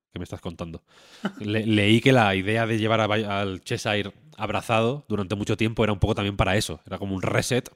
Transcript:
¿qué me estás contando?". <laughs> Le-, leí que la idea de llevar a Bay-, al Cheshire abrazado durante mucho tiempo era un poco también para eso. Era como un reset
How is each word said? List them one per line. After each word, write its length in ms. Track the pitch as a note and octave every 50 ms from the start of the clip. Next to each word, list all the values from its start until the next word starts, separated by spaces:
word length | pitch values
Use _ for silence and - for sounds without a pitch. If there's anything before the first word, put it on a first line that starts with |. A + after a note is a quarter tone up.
| _ _
¿qué 60 | - F2
me 60 | F2
estás 160 | - G2 F2
contando?". 420 | - F#2 E2 - F2 E2 E2 - _ _ _ - - - - -
<laughs> 160 | - G3 - -
Le-, 260 | G#2 G#2 G#2+ G#2+ G#2
leí 340 | A2+ G#2+ G#2 G2+ G#2 A2+ A#2
que 120 | A2+ C3+
la 220 | C3 B2 A2 G2 G2
idea 320 | F#2+ F#2 G2+ A2 A2+ A#2
de 120 | G#2+ A2+ G#2+
llevar 220 | G#2+ G#2+ A2+ A2+
a 60 | A2
Bay-, 180 | G2+ G#2 A2 A2
al 360 | G2+ G2+ G2 G2+ G2 F#2 F2
Cheshire 500 | - - B2 A2 - A2+ G#2 G#2 G2 G2 - - - - -
abrazado 680 | - G#2+ G#2 G#2 G2 - - A#2 A2 A2+ A#2 C#3 D3+ - -
durante 260 | G#2+ G2+ G2 F#2 G#2
mucho 200 | G2+ G#2 - G#2
tiempo 280 | - G#2+ A2+ A2+ - A2
era 80 | G#2
un 60 | G#2 G2+
poco 140 | - G2+ A2+
también 220 | - G2+ G2+ G2+
para 200 | G2 A2 F#2+ F#2+
eso. 240 | G#2+ - - D#2+ - -
Era 120 | - - -
como 160 | G2 G2 F#2+
un 80 | F#2
reset 460 | - G#2 - A#2 - - B2+ B2+ - - -